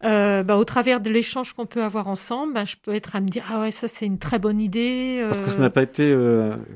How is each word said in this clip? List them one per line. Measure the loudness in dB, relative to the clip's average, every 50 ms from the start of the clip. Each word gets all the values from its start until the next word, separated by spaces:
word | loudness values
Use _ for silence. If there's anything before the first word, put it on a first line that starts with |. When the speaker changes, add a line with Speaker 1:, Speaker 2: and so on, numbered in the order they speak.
Speaker 1:
Euh, | 0 2 4 4 4 4 2 2
bah, | 2 2 4
au | 2 2
travers | 2 0 0 2 2 2 2
de | 0 0
l'échange | 0 0 0 0 -4 -6 -6 -6
qu'on | -8 -10 -10
peut | -6 -4 -4 -4
avoir | -2 -2 -4 -4 -2
ensemble, | -4 -4 -2 -4 -4 -4 -4 -2 -2
bah, | -2 -4
je | -4 -8
peux | -10 _ -4
être | -4 -4 -4 -4 -4
à | -2
me | -2 -2
dire, « | -2 -4 -6 -4
Ah | -4 -2
ouais, | -2 -2
ça, | -4 -4 -6
c'est | -8 -6 -4 -4
une | -4 -4 -4
très | -2 -2 -2 0
bonne | 0 0 0 2
idée. » | 0 0 0 0 0 0 -2 -2 -2 -2 -2 -2 -2 -2
Speaker 2:
Parce | -2 -2
que | -2 -2
ça | 2 2
Speaker 1:
euh. |
Speaker 2:
n'a | 2 4
pas | 4 4 2
été, | 2 2 2
euh, | 4 4 4 4 4 4 4 4 2 0 -2 -6 -10 -14 -16